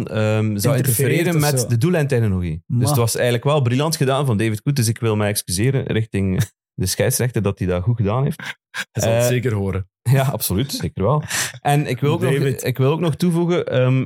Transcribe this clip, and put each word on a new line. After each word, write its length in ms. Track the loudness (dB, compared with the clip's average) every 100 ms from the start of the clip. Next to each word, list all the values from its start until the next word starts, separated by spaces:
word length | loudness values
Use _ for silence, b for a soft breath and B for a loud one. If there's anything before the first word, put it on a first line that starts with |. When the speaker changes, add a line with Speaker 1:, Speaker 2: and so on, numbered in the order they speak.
| -2
Speaker 1:
ehm, 0 |
zou 400 | -2 0 2 0
Speaker 2:
Interfereert 300 | 0 0 0
Speaker 1:
interfereren 580 | 0 0 0 2 2
Speaker 2:
of 60 | 2
Speaker 1:
met 200 | 2 2
Speaker 2:
zo. 60 | 0
Speaker 1:
de 100 | 0
doellijntechnologie. 840 | 2 2 2 0 2 0 -2 -6 -4
Dus 160 | -2
Speaker 2:
Ma. 60 | 0
Speaker 1:
het 80 | 2
was 180 | 0
eigenlijk 300 | 0 0 0
wel 180 | 2 2
briljant 340 | 2 0 0 0
gedaan 300 | 0 0 0
van 100 | 0
David 240 | 0 -2
Good, 120 | -2 0
dus 120 | 0
ik 100 | 0
wil 180 | 0 0
mij 120 | 0
excuseren 540 | -2 -4 -2 0 0 -2
richting 640 | -2 -2 -2 0 0 -2 _ _
de 120 | -6 -4
scheidsrechter 560 | 0 0 2 -2 0
dat 160 | -2 -2
hij 100 | -2
dat 140 | 0
goed 140 | 0 0
gedaan 260 | 0 0
heeft. 180 | -2 -4 B -14 _ -14 B
Speaker 3:
Hij 100 | -4
zal 100 | 0
het 100 | 2
Speaker 1:
Eh, 60 | 2
Speaker 3:
zeker 240 | 2 0
horen. 380 | -2 -2 -4 -6 _
Speaker 1:
ja, 200 | 0 2
absoluut, 500 | 2 -2 -2 -2 -2
zeker 300 | -4 -6 -2
wel. 200 | 0 0 -2 B B B
En 260 | 0 0 0
ik 140 | -2
wil 120 | 0
ook 80 | 0
nog, 120 | 0
Speaker 2:
David. 320 | 0 0 -2
Speaker 1:
ik 140 | -4 0
wil 140 | 0
ook 80 | 2
nog 160 | 0 0
toevoegen, 500 | 0 2 0 0 0
ehm, 380 | 2 2 2